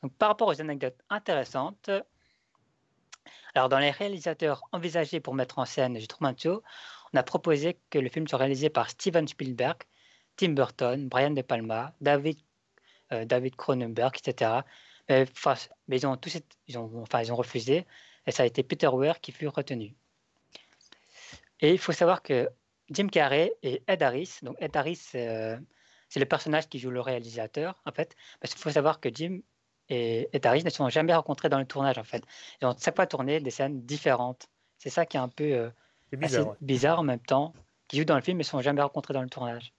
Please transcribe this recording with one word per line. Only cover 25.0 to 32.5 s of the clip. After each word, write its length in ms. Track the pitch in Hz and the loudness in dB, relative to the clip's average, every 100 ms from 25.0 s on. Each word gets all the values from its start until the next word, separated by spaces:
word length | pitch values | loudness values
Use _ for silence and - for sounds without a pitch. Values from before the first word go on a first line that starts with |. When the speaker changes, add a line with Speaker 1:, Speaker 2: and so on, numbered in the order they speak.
| - | -8
Speaker 1:
euh, 440 | 131 117 113 110 113 143 _ _ _ _ | -6 -4 -4 -4 -8 -12 _ _ _ _
c'est 100 | - | -2
le 60 | 135 | 0
personnage 420 | 151 - 151 151 | 0 0 -2 -2
qui 100 | 139 | -8
joue 120 | 127 | -6
le 100 | 123 | -6
réalisateur, 840 | 120 123 117 117 110 - 160 190 - | -4 -4 -6 -10 -8 -6 -6 -6 -12
en 60 | |
fait, 220 | - 180 - - - | -6 -6 -8 -20 -14
parce 140 | - | -12
qu'il 80 | - | -6
faut 80 | - | -2
savoir 300 | 151 143 156 | 2 2 2
que 80 | 131 | -4
Jim 280 | 117 165 185 - _ _ _ _ | -4 -6 -6 -12 _ _ _ _
et 400 | 127 117 113 - | -2 0 -2 -2
Ed 100 | 143 | 0
Harris 180 | 127 131 | 4 4
ne 80 | 170 | 2
se 60 | - | 0
sont 140 | 135 | 0
jamais 240 | 156 165 | 2 4
rencontrés 340 | 165 151 143 160 | 4 2 -2 0
dans 100 | 139 | 0
le 80 | 131 | 0
tournage, 300 | 143 139 123 | 0 0 0
en 80 | |
fait. 180 | 110 120 - - - | -4 -10 -10 -20 -20